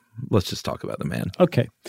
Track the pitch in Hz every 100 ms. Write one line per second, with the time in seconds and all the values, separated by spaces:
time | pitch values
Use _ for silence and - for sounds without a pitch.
0 | _ 113 - 104 - - - 60 50 53
1 | - 60 - - 180 - - _